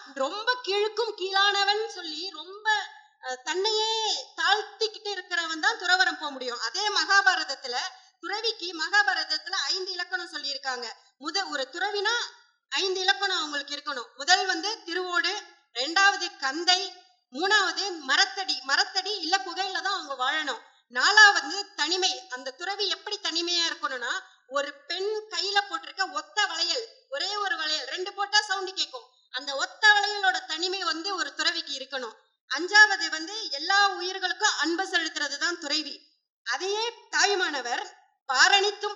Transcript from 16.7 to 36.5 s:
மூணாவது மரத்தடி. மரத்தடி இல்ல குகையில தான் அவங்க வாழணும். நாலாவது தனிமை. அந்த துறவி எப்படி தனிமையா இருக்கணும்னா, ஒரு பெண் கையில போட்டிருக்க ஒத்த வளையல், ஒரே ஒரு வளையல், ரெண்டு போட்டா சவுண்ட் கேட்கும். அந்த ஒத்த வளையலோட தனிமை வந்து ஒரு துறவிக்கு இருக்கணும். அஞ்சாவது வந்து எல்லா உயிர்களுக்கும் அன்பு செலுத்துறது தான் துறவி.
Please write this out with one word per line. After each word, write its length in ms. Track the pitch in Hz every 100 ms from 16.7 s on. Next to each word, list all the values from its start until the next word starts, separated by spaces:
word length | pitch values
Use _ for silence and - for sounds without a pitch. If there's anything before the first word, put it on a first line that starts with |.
| 359 381 - - _ _
மூணாவது 680 | 254 381 427 370 359 392 339 269
மரத்தடி. 520 | 302 392 - 370 - 269
மரத்தடி 520 | 294 370 392 381 415
இல்ல 180 | 311 381
குகையில 440 | 381 339 392 370
தான் 260 | 370 392 302
அவங்க 60 |
வாழணும். 480 | 262 - 311 294 226 - _ _
நாலாவது 840 | 247 302 415 415 359 302 381 403
தனிமை. 540 | - 302 370 370 - -
அந்த 240 | 262 269
துறவி 360 | - 359 392 392
எப்படி 320 | 330 - 415
தனிமையா 440 | 330 320 339 349 330
இருக்கணும்னா, 460 | 320 294 262 240 359 - _ -
ஒரு 260 | 277 285 - -
பெண் 360 | 349 392 427 427
கையில 280 | 349 370 403 403
போட்டிருக்க 420 | 330 - - 381
ஒத்த 340 | 311 302 - 392
வளையல், 420 | 330 339 339 453 - -
ஒரே 260 | 539 359 415
ஒரு 220 | 392 330
வளையல், 280 | 311 311 254
ரெண்டு 280 | 330 370
போட்டா 280 | 359 403 415
சவுண்ட் 340 | - 381 370 381
கேட்கும். 320 | 302 494 - _ _
அந்த 240 | 247 277 277
ஒத்த 320 | 359 - 427
வளையலோட 580 | 415 403 403 381 330 -
தனிமை 380 | 320 359 381
வந்து 320 | 349 311 370 381
ஒரு 180 | 285
துறவிக்கு 440 | - 311 339 320 277
இருக்கணும். 380 | 262 269 233 226 _ _ - 269
அஞ்சாவது 540 | 359 415 427 392 320
வந்து 400 | 311 330 427 370
எல்லா 400 | 277 330 392 403
உயிர்களுக்கும் 680 | 370 359 381 359 349 415 285
அன்பு 260 | 294 339
செலுத்துறது 540 | 381 370 320 311 285 285
தான் 220 | 320 349
துறவி. 420 | 294 302 285 - _ _ _ _ -